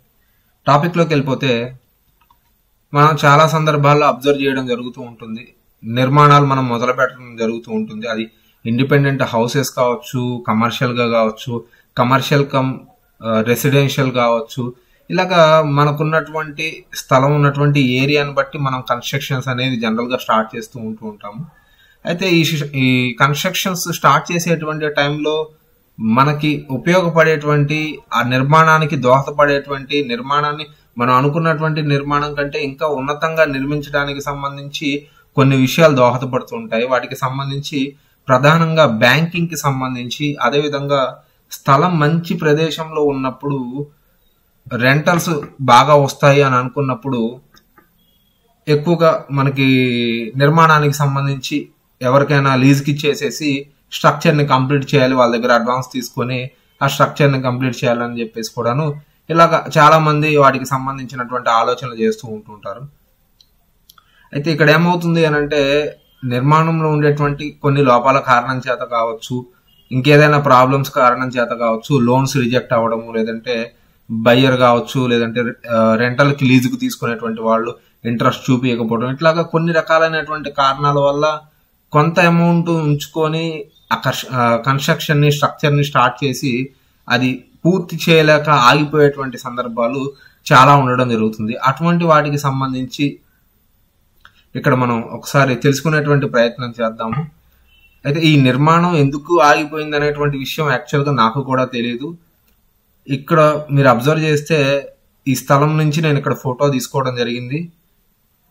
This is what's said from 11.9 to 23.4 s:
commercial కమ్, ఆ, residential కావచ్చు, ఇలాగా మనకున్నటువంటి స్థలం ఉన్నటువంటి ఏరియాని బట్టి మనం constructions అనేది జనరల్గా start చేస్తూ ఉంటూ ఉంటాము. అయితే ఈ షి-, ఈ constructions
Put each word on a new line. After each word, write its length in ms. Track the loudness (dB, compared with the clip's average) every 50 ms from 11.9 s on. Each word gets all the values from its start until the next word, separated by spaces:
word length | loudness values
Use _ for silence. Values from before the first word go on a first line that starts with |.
| _
commercial 500 | -2 2 2 2 2 2 2 0 0 0
కమ్, 320 | 0 -2 -2 -2 -2 -4 -8 -12 -20 _ _ _ _ _ _
ఆ, 180 | -6 -2 -2 0
residential 720 | 0 0 -2 0 0 2 2 2 2 2 0 -2 -2 -2
కావచ్చు, 640 | -2 0 0 0 0 -2 -4 -6 -8 -8 -8 -8 -10 _ _ _ _ _ _ -4
ఇలాగా 520 | -2 -2 0 2 4 4 6 6 6 4
మనకున్నటువంటి 1200 | 4 2 2 2 2 0 0 -2 -2 0 0 -2 -2 -4 -8 -10 -10 -10 -10 -10 -10 -10 -10 -12 -18 _ -18
స్థలం 400 | -18 -4 0 2 2 4 2 2
ఉన్నటువంటి 460 | 2 2 2 2 2 0 2 2 2
ఏరియాని 520 | 2 2 2 0 0 2 2 0 0 0
బట్టి 260 | -2 -4 -4 -4 -6 -6
మనం 240 | -6 -4 -4 -6 -4 -6
constructions 580 | -6 -6 -4 -6 -6 -6 -4 -4 -6 -6 -4 -6
అనేది 320 | -4 -4 -4 -4 -4 -2
జనరల్గా 360 | -2 -2 -2 -4 -4 -4 -6
start 400 | -6 -2 -2 -2 -2 -2 -4 -8
చేస్తూ 240 | -14 -14 -14 -16 -12
ఉంటూ 260 | -12 -12 -12 -12 -14
ఉంటాము. 400 | -16 -16 -16 -18 -16 -14 -14 -16 -16 _ _ _ _ _ _ _ _ _ _ -8
అయితే 240 | -8 -6 -4 -2 0
ఈ 140 | 2 2 2
షి-, 260 | 0 -2 -4 -6 -6 -4
ఈ 420 | 0 0 2 2 2 0 -2 0 0
constructions 720 | 0 0 0 -2